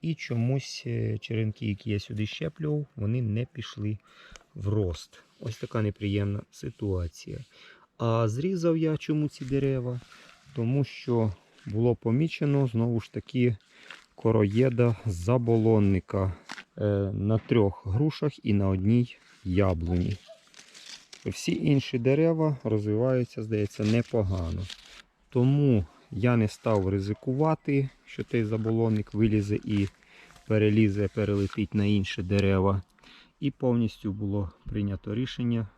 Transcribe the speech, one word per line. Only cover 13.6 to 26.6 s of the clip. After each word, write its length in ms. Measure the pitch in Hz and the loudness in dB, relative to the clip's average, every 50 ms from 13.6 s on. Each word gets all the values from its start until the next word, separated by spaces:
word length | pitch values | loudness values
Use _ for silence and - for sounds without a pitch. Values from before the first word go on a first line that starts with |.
| _ _ _ - - - - - - _ _ | _ _ _ -20 -20 -20 -20 -20 -20 _ _
короєда 840 | - - 113 113 110 107 98 101 113 127 131 120 113 123 120 117 - - | -2 0 2 4 4 4 4 4 2 2 2 4 4 2 2 2 0 -4
заболонника, 1300 | 113 98 85 87 95 120 127 120 117 117 113 110 113 113 107 104 98 98 92 - _ - 101 98 98 90 - - - - - - _ _ - | -6 -6 -4 0 2 2 2 4 2 2 4 4 6 6 6 6 4 4 2 0 _ -2 -2 -2 -2 -4 -6 -14 -18 -18 -18 -18 _ _ -2
е, 60 | 104 104 101 101 98 98 104 | 0 0 2 0 0 -2 -2
на 240 | 101 98 101 110 110 | -2 0 2 0 0
трьох 480 | - - 123 117 104 98 92 - - | 0 2 2 4 4 2 0 -4 -6
грушах 600 | 101 95 117 147 156 147 - - 147 - - _ | -4 0 0 0 0 0 -2 -4 -4 -4 -4 _
і 60 | - 104 | 0 2
на 160 | 101 101 95 | 2 2 2
одній 480 | 95 95 92 101 113 120 120 123 - - _ _ - - _ | 0 2 2 4 4 4 2 0 -4 -20 _ _ -20 -14 _
яблуні. 720 | 92 90 92 101 95 90 80 82 85 90 90 90 92 98 98 - - - - _ _ _ - - - - - - - - - - _ - - - | -2 2 2 4 2 2 0 -2 0 0 0 0 0 -4 -6 -10 -20 -20 -20 _ _ _ -20 -20 -20 -20 -20 -20 -20 -20 -20 -20 _ -20 -10 -8
Всі 400 | - 98 - - - 175 - - | -8 -8 -6 -4 -4 -4 0 2
інші 320 | 151 147 139 - - - 127 | 2 2 2 2 0 -4 -2
дерева 580 | 117 131 135 143 160 165 165 160 160 156 147 127 - | 2 2 2 4 4 2 2 2 0 0 0 -2 -2
розвиваються, 760 | 117 110 107 104 107 104 107 120 131 131 127 123 - - - 110 | -2 0 0 0 0 0 0 2 2 2 0 0 -2 -6 -10 -8
здається, 420 | 107 113 107 104 101 - - 104 | -4 -2 -2 -2 -2 -2 -2 0
непогано. 800 | 104 110 117 117 - - 117 107 92 98 90 87 82 85 87 92 92 - - - - - - - _ _ _ _ _ | 2 2 2 0 0 0 0 0 0 -2 -2 -2 -4 -4 -6 -8 -10 -12 -18 -18 -20 -20 -20 -20 _ _ _ _ _
Тому 560 | - 127 123 131 139 143 147 139 123 107 92 - - - _ _ | 0 2 2 4 4 4 4 4 4 4 2 -2 -8 -20 _ _
я 260 | - 101 98 123 123 | -8 -2 0 2 4
не 120 | 117 110 104 | 4 2 2
став 400 | - - | -2 -4